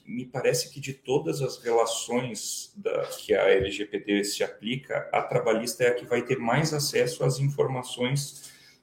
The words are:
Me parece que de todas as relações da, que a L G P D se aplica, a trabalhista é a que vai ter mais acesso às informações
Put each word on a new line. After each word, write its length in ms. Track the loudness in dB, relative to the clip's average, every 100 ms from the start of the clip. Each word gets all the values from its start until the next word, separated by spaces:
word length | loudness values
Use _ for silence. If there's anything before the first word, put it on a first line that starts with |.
| -10
Me 180 | -8 -6
parece 440 | -2 0 0 -2
que 100 | -8
de 140 | -10
todas 480 | -8 0 0 0 -2
as 160 | -4 -4
relações 1120 | 0 2 2 0 -2 -2 -2 -6 -8 -10 -12 -6
da, 240 | -2 -2 -4 -4
que 160 | 0
a 100 | 4 6
L 200 | 6 4
G 160 | -2 -4
P 140 | -4
D 240 | 2 2
se 180 | 2 -2
aplica, 680 | -4 -4 -6 -6 -4 -6 0
a 100 | 0
trabalhista 600 | 2 2 2 2 0 2
é 60 | 2
a 40 |
que 120 | 2 0
vai 160 | -2
ter 160 | 0 0
mais 360 | 2 2 2
acesso 520 | 0 0 2 0 2 0
às 140 | 2
informações 1080 | 0 2 0 0 -6 -4 0 0 -4 -10 -18 -20 -20 _